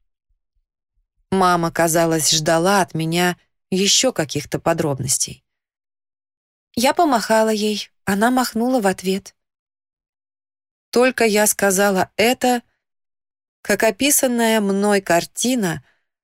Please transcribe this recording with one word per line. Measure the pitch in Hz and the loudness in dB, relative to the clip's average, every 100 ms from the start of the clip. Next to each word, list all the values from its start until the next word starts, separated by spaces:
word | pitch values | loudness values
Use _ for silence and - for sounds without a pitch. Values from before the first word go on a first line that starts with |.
| _ _ _ _ _ _ _ _ _ _ _ _ - | _ _ _ _ _ _ _ _ _ _ _ _ -4
Мама, | 190 180 175 170 | 0 2 2 0
казалось, | - 165 170 165 165 151 | 0 0 2 2 0 0
ждала | 160 156 165 180 202 | -2 0 2 2 2
от | 175 | 0
меня | 160 160 170 180 175 _ _ - | -4 -4 0 -2 -2 _ _ -6
ещё | 185 196 - 254 | -2 0 0 0
каких-то | - 151 147 - 147 | -2 -4 -6 -6 -6
подробностей. | - 165 160 135 139 - - - _ _ _ _ _ _ _ _ _ _ _ _ _ | -2 -2 -2 -4 -4 -4 -6 -12 _ _ _ _ _ _ _ _ _ _ _ _ _
Я | - 254 | -4 0
помахала | 302 330 240 - 220 220 | 2 2 2 2 2 2
ей, | 214 214 202 - _ | 0 -2 -4 -8 _
она | - 196 226 | -4 0 2
махнула | 254 240 220 240 262 | 2 -2 -2 -2 0
в | 196 | 0
ответ. | 185 185 190 - _ _ _ _ _ _ _ _ _ _ _ _ _ _ _ _ | -2 -4 -4 -6 _ _ _ _ _ _ _ _ _ _ _ _ _ _ _ _
Только | 233 254 247 | 0 2 2
я | 226 208 208 | 0 2 0
сказала | - 202 185 202 190 - - | 0 0 2 0 0 -2 0
это, | 220 254 247 240 - _ _ _ _ _ _ _ _ _ | 0 0 0 0 -4 _ _ _ _ _ _ _ _ _
как | - 202 | -4 0
описанная | 220 220 277 277 262 240 226 220 | 0 2 0 0 0 0 0 0
мной | 202 196 208 202 | 0 0 0 0
картина | 196 170 170 - 240 254 185 151 - _ _ _ | 2 0 -2 -6 -4 -2 -2 -6 -12 _ _ _